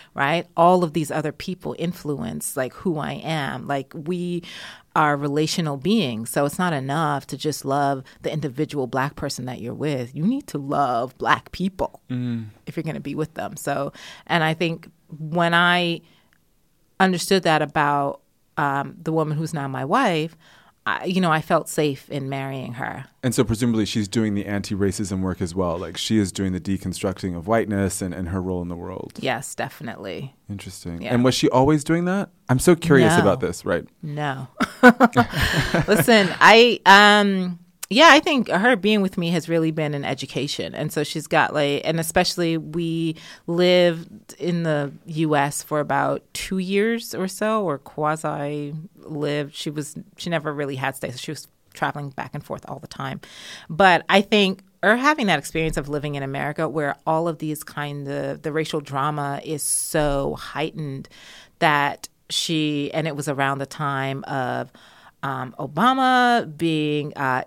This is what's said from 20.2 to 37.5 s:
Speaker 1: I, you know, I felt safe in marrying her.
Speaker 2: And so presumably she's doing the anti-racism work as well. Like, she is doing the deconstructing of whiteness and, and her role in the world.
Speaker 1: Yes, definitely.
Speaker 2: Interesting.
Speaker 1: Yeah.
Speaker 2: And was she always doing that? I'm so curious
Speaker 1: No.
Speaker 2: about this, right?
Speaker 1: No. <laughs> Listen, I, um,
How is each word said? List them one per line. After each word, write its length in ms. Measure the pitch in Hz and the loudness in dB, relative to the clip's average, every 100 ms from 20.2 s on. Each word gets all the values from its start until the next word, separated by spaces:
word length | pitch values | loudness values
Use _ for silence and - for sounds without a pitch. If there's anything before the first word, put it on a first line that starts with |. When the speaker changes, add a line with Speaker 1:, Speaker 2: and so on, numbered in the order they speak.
| 160 - _ - _ _ - | -2 -8 _ -20 _ _ -4
Speaker 1:
I, 180 | - | -4
you 160 | 160 185 | -2 0
know, 100 | 175 | 2
I 120 | 156 | 2
felt 260 | - 165 - | 2 0 0
safe 400 | - 151 131 - | -2 0 -2 -8
in 220 | 143 135 | -8 -6
marrying 420 | 135 135 135 131 | -8 -8 -8 -10
her. 300 | 123 113 - - _ | -8 -8 -10 -14 _
Speaker 2:
And 120 | 127 | -2
so 100 | 117 | 0
presumably 400 | 110 110 120 110 | 2 2 2 2
she's 240 | 101 117 98 | 0 0 -2
doing 260 | 117 110 | 0 0
the 120 | 101 98 | -2 -4
anti-racism 760 | 101 - 98 98 95 98 95 | -4 -4 0 0 0 -4 -2
work 220 | 92 90 | -2 -2
as 120 | 90 | -4
well. 220 | 90 87 85 | -2 -2 -2
Like, 220 | 85 87 | -6 -6
she 180 | - 110 | 0 2
is 160 | 95 | 2
doing 200 | - 95 | 0 -2
the 80 | 92 | -2
deconstructing 760 | 98 98 95 85 98 92 98 87 | -4 -4 -4 -4 -4 -4 -6 -6
of 100 | 82 | 0
whiteness 540 | 113 101 101 95 - | 0 2 0 0 -2
and, 140 | 95 | -6
and 160 | 85 87 | -6 -4
her 100 | 95 | -4
role 220 | 90 90 | -2 -4
in 60 | 87 | -4
the 80 | 85 | -8
world. 360 | 90 95 - - | -10 -10 -12 -8
Speaker 1:
Yes, 340 | 131 120 - | -6 -4 -6
definitely. 800 | - 120 - 123 98 98 82 139 _ - | -10 -10 -10 -14 -12 -10 -10 -10 _ -12
Speaker 2:
Interesting. 540 | 101 95 - 87 85 | -12 -12 -14 -10 -8
Speaker 1:
Yeah. 100 | - | -2
Speaker 2:
And 120 | 120 | 2
was 100 | 127 | 2
she 160 | 123 151 | 4 4
always 340 | 127 139 151 | 4 4 2
doing 220 | - 165 175 | 2 0 0
that? 240 | 196 - _ - | -2 -4 _ -2
I'm 100 | 127 | 2
so 160 | - | 6
curious 400 | 170 170 139 117 - | 4 6 6 8 6
Speaker 1:
No. 40 | |
Speaker 2:
about 200 | 98 90 | 4 4
this, 260 | 87 87 - | 0 -4 -2
right? 200 | 85 - _ | -2 -4 _
Speaker 1:
No. 460 | 156 147 143 131 131 - - - | -10 -6 -4 -6 -8 -4 -4 8
<laughs> 20 | 247 240 240 247 233 160 - 175 - 175 165 | 8 10 6 4 2 2 0 0 0 2 4
Listen, 420 | 208 - 220 185 - | 4 6 6 6 6
I, 400 | 170 226 240 - - | 8 10 8 6 8
um, 720 | 196 208 208 202 190 180 | 10 10 8 4 2 -2